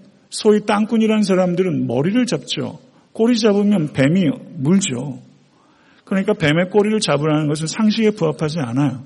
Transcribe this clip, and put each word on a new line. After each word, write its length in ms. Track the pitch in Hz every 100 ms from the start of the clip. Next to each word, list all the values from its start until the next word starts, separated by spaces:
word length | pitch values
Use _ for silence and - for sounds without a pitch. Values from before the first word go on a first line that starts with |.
| - _ _
소위 360 | - 220 214 208
땅꾼이라는 580 | 208 214 233 220 214
사람들은 640 | 196 185 185 175 190 143 127
머리를 380 | 123 156 226 247
잡죠. 540 | 156 - - 117 - _ _ _
꼬리 240 | - 226 247
잡으면 560 | 220 202 208 202 151
뱀이 360 | - 135 175 165 254 - -
물죠. 640 | 135 196 - 123 143 - - _ _ _ _ _ _ _
그러니까 300 | - 196 190
뱀의 360 | 208 151 156 180
꼬리를 280 | 208 208 214
잡으라는 480 | 208 143 156 151 208
것은 200 | 147 160
상식에 440 | - 214 208 214
부합하지 480 | 208 160 156 156 160
않아요. 440 | 127 123 143 -